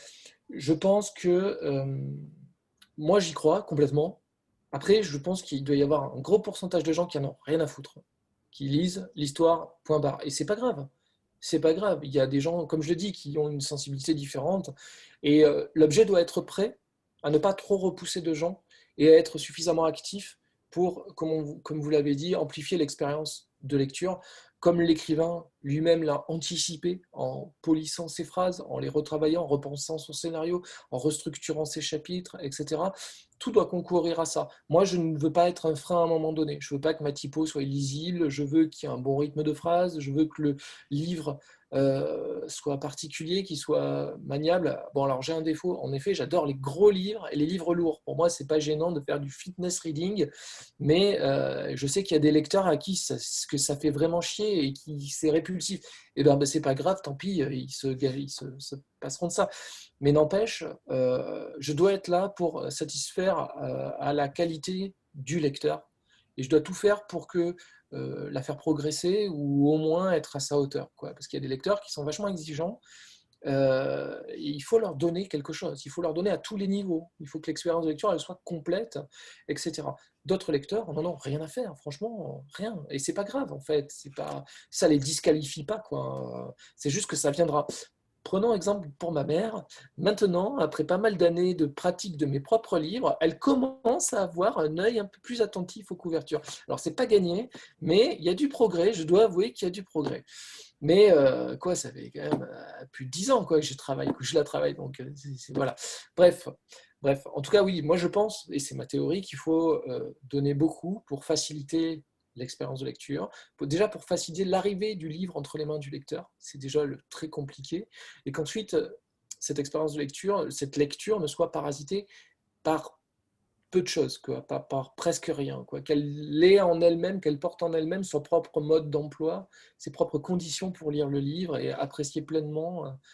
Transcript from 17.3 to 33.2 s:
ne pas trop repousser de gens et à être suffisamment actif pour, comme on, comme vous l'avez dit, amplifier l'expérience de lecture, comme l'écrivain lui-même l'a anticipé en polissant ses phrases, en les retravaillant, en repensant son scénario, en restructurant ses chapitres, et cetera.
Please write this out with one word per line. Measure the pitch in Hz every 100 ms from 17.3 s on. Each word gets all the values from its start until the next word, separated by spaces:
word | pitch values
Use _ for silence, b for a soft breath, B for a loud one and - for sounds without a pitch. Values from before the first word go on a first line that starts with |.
ne | 151
pas | 196
trop | 196 - 196
repousser | 185 175 175 185
de | 165
gens | 156 170 196 _ b b -
et | 151
à | 160
être | 165 151
suffisamment | - 156 170 165
actif | 160 151 - 202 - - _ _ _
pour, | 170 180 180 - -
comme | 160
on, | 160 147 151
comme | - 156
vous | 147
l'avez | 151 143
dit, | 143 170 180
amplifier | 151 - 143 175
l'expérience | 143 - 147 151 151 - _ _
de | 139 139
lecture, | 135 - 180 180 B B B _
comme | 170 170
l'écrivain | 165 160 - 156 165 170 - _
lui-même | 139 151 165 165
l'a | 156 143 -
anticipé | 160 - 170 - 156 175 180 _
en | - 127 139 147 _
polissant | 165 156 156 - 165
ses | -
phrases, | 165 180 185 180 -
en | 131
les | 135
retravaillant, | 147 151 156 156 170
en | 147
repensant | 139 143 143 - 160
son | -
scénario, | 139 170 160 165 180 180 B B
en | 127
restructurant | 147 147 160 143 - 156
ses | 151 156
chapitres, | 147 156 156 180 175 -
et | 139
cetera. | 139 143 156 190 B B B